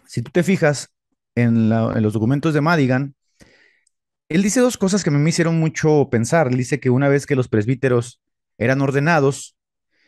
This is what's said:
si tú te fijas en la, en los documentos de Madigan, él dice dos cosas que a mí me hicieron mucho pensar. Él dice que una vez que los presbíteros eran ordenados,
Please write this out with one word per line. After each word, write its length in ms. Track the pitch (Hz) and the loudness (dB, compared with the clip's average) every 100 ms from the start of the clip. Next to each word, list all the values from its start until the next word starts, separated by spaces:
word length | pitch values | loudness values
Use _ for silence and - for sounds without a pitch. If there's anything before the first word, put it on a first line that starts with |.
| _ | _
si 160 | - | -10
tú 100 | 117 | -4
te 120 | 180 | -2
fijas 460 | 175 190 156 139 - _ _ _ _ - | 0 0 0 -2 -8 _ _ _ _ 0
en 340 | 120 113 110 | 2 2 2
la, 240 | 113 113 117 | 0 0 0
en 60 | |
los 120 | 107 | -2
documentos 420 | 107 110 143 160 151 | 0 -2 -2 -2 -2
de 60 | |
Madigan, 520 | 151 170 127 127 139 - _ _ - _ _ _ _ _ _ _ - | 0 0 0 0 -4 -10 _ _ -20 _ _ _ _ _ _ _ -4
él 120 | 160 | 0
dice 200 | 202 254 | 0 2
dos 160 | 247 - | 0 0
cosas 260 | 190 175 | -2 0
que 80 | 165 | 0
a 20 | |
mí 60 | 143 | 0
me 100 | 156 | 0
hicieron 300 | 165 165 165 | 0 0 0
mucho 500 | 160 - 156 151 135 | -2 0 2 2 2
pensar. 380 | 113 117 165 139 | 0 0 0 0
Él 100 | 127 | -2
dice 220 | 123 135 | -2 -2
que 100 | 127 | 0
una 180 | 123 139 | 2 2
vez 200 | 139 139 | 0 0
que 80 | 139 | -2
los 120 | 123 | 0
presbíteros 720 | 110 107 131 135 120 120 - _ _ _ - | -2 -2 -2 0 0 -2 -12 _ _ _ -4
eran 240 | 113 135 | -2 0
ordenados, 760 | 139 139 147 165 139 135 - _ _ _ _ _ | 0 0 2 2 2 -2 -12 _ _ _ _ _